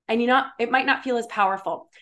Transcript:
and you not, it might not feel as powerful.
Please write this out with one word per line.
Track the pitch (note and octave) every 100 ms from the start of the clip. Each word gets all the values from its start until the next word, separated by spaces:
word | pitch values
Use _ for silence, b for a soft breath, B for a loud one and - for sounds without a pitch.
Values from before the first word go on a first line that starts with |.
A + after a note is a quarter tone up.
| -
and | A3+
you | A#3+
not, | B3+ - -
it | A#3+
might | C4 C4
not | C4+
feel | C4 A#3
as | A3+
powerful. | A3 G3 F#3+ E3+ E3+ - b